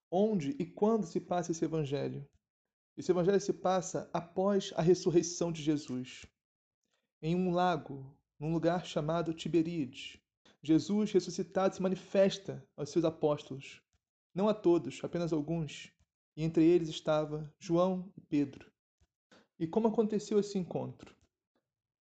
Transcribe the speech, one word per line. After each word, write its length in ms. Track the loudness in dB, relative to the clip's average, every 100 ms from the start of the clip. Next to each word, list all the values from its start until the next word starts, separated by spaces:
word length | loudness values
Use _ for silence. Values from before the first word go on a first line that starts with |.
| -4
onde 460 | 0 2 2 -2 -4
e 60 |
quando 400 | -6 0 2 2
se 160 | 0 -4
passa 320 | -2 -4 -2
esse 140 | -2 -2
evangelho. 600 | -2 -2 -2 -4 -6 -14 _ _ _ _ _ _ -8
Esse 140 | 0
evangelho 300 | 2 4 2
se 120 | 0
passa 560 | -2 0 0 -2 -8 -6
após 600 | -8 -6 -2 0 0 -2
a 60 | 0
ressurreição 720 | 4 4 4 2 2 -4 -4
de 100 | -2
Jesus, 600 | -2 -2 -2 -8 -8 -14 -20 _ _ _ _ _ _ _ _ -8
em 140 | -2
um 180 | 0 2
lago, 640 | 2 2 0 -4 -14 -14 -20 _ -8
num 80 | -2
lugar 320 | 0 2 0
chamado 480 | -2 -4 -2 -2 -2
Tiberíades. 880 | -4 0 0 0 -2 -6 -8 -16 -18 _ _ _ _
Jesus 480 | 2 2 4 0 4
ressuscitado 640 | 2 0 -8 -4 0 0
se 80 | 0
manifesta 800 | -2 -2 0 4 4 2 -10 -12 -12 -10
aos 140 | -4
seus 140 | 0
apóstolos, 800 | 0 0 0 0 -4 -14 -14 -20 _ _ _ _ _
não 140 | 0 0
a 60 |
todos, 480 | 2 4 4 2 -8
apenas 300 | -6 -4 -2
alguns, 600 | -2 -2 -4 -4 -8 -18 _ _ _ _ -4
e 80 |
entre 200 | 0 6
eles 240 | 6 6 2
estava 640 | -6 -2 0 -2 -6 -10 -12
João 540 | -2 2 2 0 -6 -16
e 40 |
Pedro. 500 | -4 -2 -2 -6 -20 _ _ _ _ _ _ -20 _ -8
E 80 | -2
como 220 | 2 2
aconteceu 500 | 2 0 0 0 0
esse 200 | 0 -4
encontro? 560 | -4 -6 -6 -10 -20 _ _ _ _ _ _ _ _ _